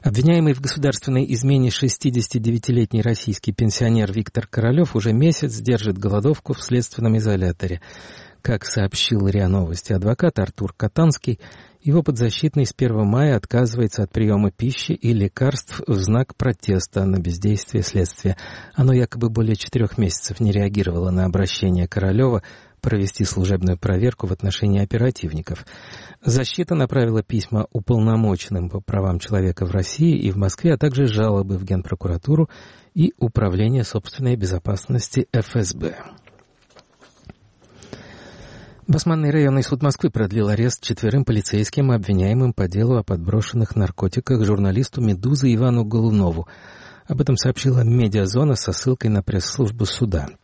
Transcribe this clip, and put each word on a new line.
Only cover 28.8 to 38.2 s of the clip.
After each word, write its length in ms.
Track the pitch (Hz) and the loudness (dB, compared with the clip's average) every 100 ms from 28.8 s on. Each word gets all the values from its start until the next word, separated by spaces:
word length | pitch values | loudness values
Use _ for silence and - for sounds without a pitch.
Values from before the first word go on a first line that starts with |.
| - 101 95 85 | -4 -2 0 -2
человека 480 | - 104 92 87 90 | -2 0 0 -2 -2
в 60 | |
России 440 | 95 92 - 170 156 | -2 -4 0 2 2
и 100 | 104 | 0
в 80 | 95 | 0
Москве, 360 | 98 - 170 | -2 0 0
а 40 | 143 | 2
также 300 | 151 131 135 | 0 2 0
жалобы 500 | 107 110 101 95 95 | 2 0 0 0 -4
в 60 | |
Генпрокуратуру 840 | 92 95 - 92 95 82 - 156 160 - - - _ | -2 -4 -4 -6 -4 -4 0 2 0 -4 -20 -20 _
и 200 | - 165 - | 0 0 0
Управление 680 | 120 - 104 92 110 131 | -2 0 0 2 0 0
собственной 520 | 117 113 - - 127 123 | -2 -4 -8 -4 -2 0
безопасности 920 | 95 92 - 98 - 127 - - - | 0 -2 -4 -6 -2 -4 -2 -4 0
Ф 220 | 120 - 120 | -2 -2 -2
С 180 | 95 | -4
Б. 220 | - 82 - - - - _ _ _ _ - _ _ - _ - - _ _ _ - - - - - | -4 -8 -8 -20 -20 -20 _ _ _ _ -20 _ _ -20 _ -20 -20 _ _ _ -20 -20 -20 -20 -20